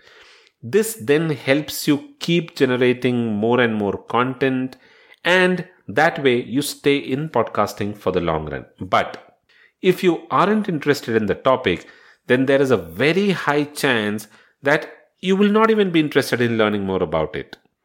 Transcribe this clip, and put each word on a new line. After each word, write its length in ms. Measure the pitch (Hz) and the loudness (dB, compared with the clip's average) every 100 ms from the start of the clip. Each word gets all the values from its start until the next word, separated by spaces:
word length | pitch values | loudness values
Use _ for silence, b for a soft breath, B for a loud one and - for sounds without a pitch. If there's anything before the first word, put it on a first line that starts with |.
| b b b b b b | b b b b b b
This 340 | 117 196 220 - | -2 -2 -2 -4
then 280 | 110 151 160 | 0 0 0
helps 560 | 135 - 143 147 - - | -2 0 0 -2 -4 0
you 280 | 143 - - | -2 -2 -10
keep 360 | - 170 165 - | -2 -2 -2 -2
generating 800 | 127 123 123 123 127 123 117 | 0 2 2 2 0 0 -2
more 260 | 104 113 123 | -2 0 2
and 160 | 117 110 | 2 0
more 220 | 101 98 | -2 -4
content, 800 | - 117 127 127 135 127 131 - b b b b | -4 -2 -2 0 -2 -2 -6 -10 b b b b
and 440 | 170 185 180 180 - _ - | 0 2 2 0 -6 _ -6
that 360 | 113 165 165 | 0 0 2
way 180 | 139 120 | 2 2
you 220 | 110 127 | 0 -4
stay 340 | 143 - 147 139 | -4 -2 0 0
in 320 | - 131 160 | -2 -6 -2
podcasting 680 | 120 - - 101 - 104 104 | -2 -2 -2 -2 -2 -8 -6
for 160 | - | -4
the 100 | 90 | -2
long 280 | 85 78 76 | -2 -4 -6
run. 160 | 67 - - | -12 -14 -14
But 580 | 92 95 - - - _ _ b b b | -2 -2 -2 -8 -20 _ _ b b b
if 200 | 185 180 | 0 2
you 240 | 185 160 - | 2 0 -2
aren't 380 | 131 180 214 196 | 0 2 0 -2
interested 460 | 151 147 139 - 110 | -2 0 -2 0 0
in 120 | 104 | 0
the 80 | - | 0
topic, 520 | 131 131 95 82 - B B B - | 0 2 0 -2 -6 B B B 0
then 220 | 127 135 | 0 2
there 140 | 139 | 2
is 100 | 131 | 2
a 60 | 107 | 0
very 540 | 82 85 143 180 202 | -2 -2 0 2 0
high 340 | 165 - 147 147 | 0 0 -2 -2
chance 640 | - 143 117 104 107 - b b b | -2 -2 0 -2 -6 -10 b b b
that 280 | 135 147 - - _ _ | 0 0 -2 -18 _ _
you 160 | 180 190 | 0 2
will 160 | 208 | 4
not 180 | 214 226 | 4 4
even 220 | 214 190 | 2 2
be 80 | 165 | 2
interested 420 | 151 143 - 123 | 2 0 0 0
in 160 | 120 113 | 0 2
learning 280 | 107 104 98 | 0 0 -2
more 180 | 92 | -2
about 320 | 85 80 78 71 | 0 -2 -2 -6
it. 220 | - - _ _ | -12 -18 _ _